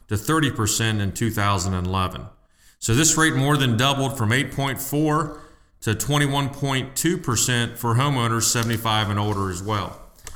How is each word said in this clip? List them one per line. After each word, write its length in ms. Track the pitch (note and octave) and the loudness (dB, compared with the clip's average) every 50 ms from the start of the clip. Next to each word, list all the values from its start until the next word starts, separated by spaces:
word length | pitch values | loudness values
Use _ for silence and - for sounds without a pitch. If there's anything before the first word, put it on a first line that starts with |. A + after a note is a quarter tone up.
| - | -8
to 80 | - G#2 | -4 -4
thirty 340 | G2+ - D#3 D#3 D#3+ D3 B2 | -2 0 0 2 2 2 0
percent 520 | - - G#2+ F#2+ - - A2+ A2 A2 G#2 | 0 0 0 0 2 2 0 0 0 0
in 100 | G2+ F#2+ | -2 -2
two 180 | F2+ - A#2+ A2+ | -2 -2 -2 -2
thousand 440 | G#2 G#2+ G2+ G2+ G2+ F#2 E2+ F#2+ F#2 | 0 0 0 0 0 0 0 -2 -2
and 120 | F2+ F2+ | -2 -2
eleven. 420 | F2+ F#2 F#2+ F#2 F2 - - - - - _ _ _ _ _ _ - _ - | -2 0 0 -2 -2 -4 -8 -12 -14 -18 _ _ _ _ _ _ -20 _ -6
So 140 | - - A2+ | -2 0 2
this 220 | C3+ D#3+ D3+ - | 4 4 4 4
rate 180 | D#3+ D#3 D#3+ D#3 | 4 4 4 4
more 220 | C3+ C3+ C#3+ D3 | 2 2 2 2
than 180 | C3+ C3+ B2 A#2 | 2 2 2 2
doubled 420 | G#2+ C3 C#3 C3+ C3 C3+ C3 - | 2 2 2 2 0 -2 -2 -2
from 140 | - A2 G#2 | 0 0 2
eight 220 | A#2+ C3+ C#3+ C#3+ - | 2 2 0 -2 -2
point 280 | C#3 C3+ C#3 B2 - | -4 -2 -2 -4 -6
four 600 | - - D3 D3 D#3 D3+ D3+ D#3 D#3+ D3+ - - - - - _ _ _ _ _ | -6 -2 0 0 2 2 2 2 0 -2 -6 -12 -18 -20 -20 _ _ _ _ _
to 120 | - A#2 G#2 | -2 -2 -2
twenty-one 540 | - - C#3 D3 D3 C#3+ C3+ C#3 C#3 C#3 | 0 0 2 2 2 2 2 2 0 -2
point 480 | B2+ - - C#3 C3+ C3+ C3 A#2+ C3 - | -2 -4 -4 -2 -2 -2 -2 -4 -4 -4
two 220 | - - E3 F3+ | -2 0 0 0
percent 600 | D#3 - - A#2 G#2 - B2 B2 A#2+ A#2 A2 - | 0 -2 -2 0 0 2 2 2 0 0 -2 -4
for 180 | - - A#2 A2+ | -4 -2 0 2
homeowners 480 | B2 C#3+ D3 C#3 B2 A#2 A2+ A2+ A2+ A2 | 2 2 2 2 2 0 0 0 0 0
seventy-five 640 | - - A#2+ A2+ A#2 A#2 G#2+ A2+ A2+ G#2+ G#2+ G#2+ G2+ | 0 0 0 0 0 -2 -2 0 0 0 0 0 0
and 100 | G2+ G#2 | 0 0
older 300 | G#2 G#2 G2+ G2 G2 F#2+ | 0 0 0 -2 -2 -4
as 120 | F2+ F2 | -4 -4
well. 400 | F#2+ G#2+ G#2+ G2+ F2+ - - - - - - - - - - | -4 -2 -2 -2 -4 -6 -10 -14 -18 -20 -20 -20 -18 -14 -14